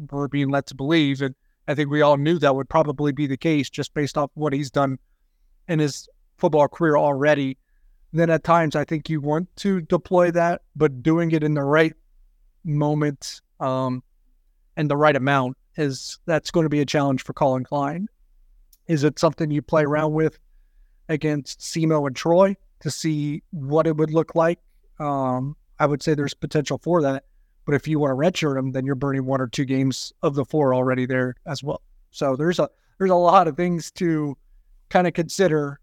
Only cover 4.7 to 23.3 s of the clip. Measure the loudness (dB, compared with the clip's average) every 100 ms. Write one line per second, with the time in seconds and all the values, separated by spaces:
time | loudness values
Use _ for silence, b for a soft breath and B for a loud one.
4.7 | -2 -2 -4 _ _ _ _ _ _ -4
5.7 | 0 0 -4 -16 _ _ -2 0 2 2
6.7 | 2 2 2 2 2 2 2 0 -6 _
7.7 | _ _ _ _ 0 2 2 4 2 2
8.7 | -2 -4 -6 -4 -4 -2 -2 -4 -4 -2
9.7 | -2 0 -2 2 2 4 2 0 -2 _
10.7 | 0 0 2 0 2 2 0 0 0 2
11.7 | 4 2 -2 _ _ _ _ _ _ -4
12.7 | -2 0 0 -2 -4 -12 -18 _ -8 -4
13.7 | -2 -4 -6 -12 _ _ _ _ _ _
14.7 | -4 -2 4 4 4 2 0 0 -6 _
15.7 | -4 -4 -4 -12 -10 -2 -2 0 0 0
16.7 | 0 0 0 0 -2 -4 -2 0 0 -4
17.7 | -4 -4 -6 -10 _ _ _ _ _ _
18.7 | _ -4 0 0 2 -2 0 -4 -4 0
19.7 | 0 2 0 0 0 -2 -4 _ _ _
20.7 | _ _ _ -6 -4 -2 -4 -6 -14 -8
21.7 | -2 0 0 -2 -2 2 4 4 0 _
22.7 | _ -10 -4 -2 -2 -2